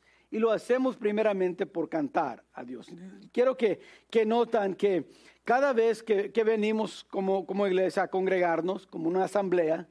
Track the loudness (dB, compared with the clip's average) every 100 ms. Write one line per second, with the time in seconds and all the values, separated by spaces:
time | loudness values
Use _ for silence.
0 | _ _ _ -2 0 0 0 0 0 -2
1 | -2 0 0 0 -2 -2 -6 -4 -4 -4
2 | -2 -2 -2 -6 _ -16 -14 -16 -18 -20
3 | -18 -20 -6 0 0 2 0 0 -6 -20
4 | _ 0 2 2 2 0 0 0 0 0
5 | -4 -12 -20 _ 0 2 4 2 2 0
6 | 0 0 0 0 2 2 2 0 -4 -8
7 | -8 -4 0 0 -2 -2 0 2 0 0
8 | -2 -2 0 2 2 0 -2 -6 -10 -6
9 | -2 0 0 -2 0 2 2 -2 -6